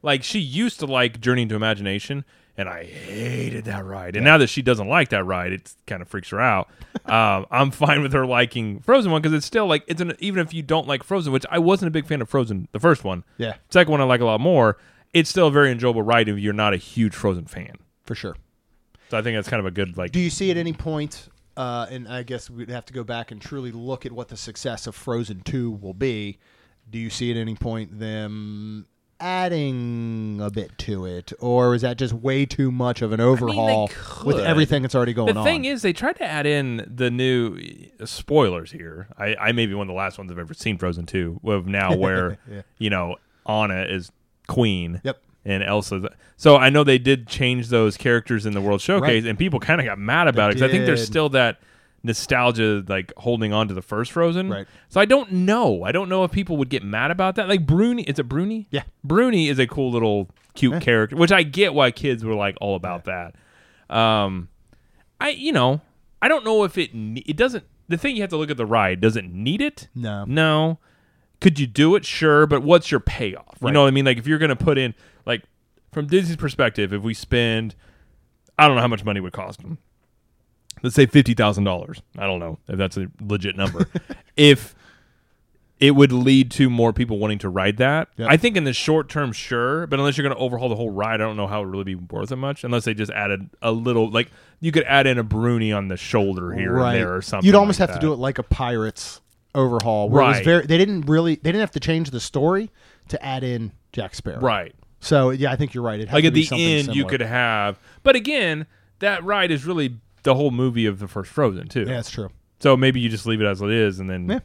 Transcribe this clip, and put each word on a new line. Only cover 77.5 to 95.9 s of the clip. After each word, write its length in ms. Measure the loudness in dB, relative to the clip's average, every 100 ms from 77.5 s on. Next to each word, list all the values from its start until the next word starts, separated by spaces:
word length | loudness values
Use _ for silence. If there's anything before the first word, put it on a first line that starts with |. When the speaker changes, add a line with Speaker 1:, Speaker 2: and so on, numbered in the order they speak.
| 0 -4 -10 _ _ _ _ _ _ _ 6
Speaker 1:
I 80 | 6
don't 100 | 6
know 60 |
how 60 | 2
much 160 | 0 -4
money 140 | -4
it 20 |
would 120 | -6
cost 280 | -10 -12 -14
them. 160 | -14 -16 _ _ _ _ _ _ _ _ _ -6
Let's 120 | -2 4
say 100 | 8
fifty 280 | 8 6
thousand 300 | 4 2 2 0
dollars. 360 | -2 -8 -16 -18 -8
I 80 | -6
don't 140 | -4
know 200 | -6 -10 -8
if 100 | -4
that's 200 | -2 -2
a 100 | -8 -10
legit 340 | -4 -4 -4 -2
number. 300 | -4 -2 -4
Speaker 2:
<laughs> 420 | -4 -10 -18 _ 6
Speaker 1:
If 360 | 8 8 4 -20 _ _ _ _ _ _ _ _ _ _
it 120 | 6
would 200 | 8 8
lead 400 | 8 6 6 4
to 180 | 4 2
more 240 | 4 2
people 240 | 2 -2 -2
wanting 200 | -2 -2
to 100 | -4
ride 280 | 0 0 2
that, 300 | 2 2 -4 -6
Speaker 2:
Yep. 120 | 2
Speaker 1:
I 80 | 4
think 180 | 4 0
in 80 |
the 100 | -2
short 360 | -2 0 0 0
term, 220 | -4 -4
sure. 540 | -6 -6 -2 -2 -2 -2
But 120 | 0
unless 180 | 0 0
you're 60 | -2
gonna 120 | -2
overhaul 300 | -4 -2 -2
the 60 | -2
whole 140 | -4
ride, 240 | -4 -2 -2
I 100 | -2
don't 100 | -2
know 100 | -4
how 140 | -4
it 40 | -6
would 60 |
really 120 | -6
be 120 | -6 -8
worth 360 | -8 -8 -8
it 40 | -6
much. 260 | -6 -8
Unless 220 | -2 -2 -2
they 80 |
just 180 | -4 -4
added 380 | -4 -4 -4 -8 _
a 100 | -4
little, 380 | -2 0 2 2
like, 220 | 0 -2 -8 _ _
you 100 | 0
could 120 | 0
add 220 | 4 4 4
in 100 | 2
a 60 |
Bruni 480 | 0 0 2 0 0
on 140 | -2
the 80 | -4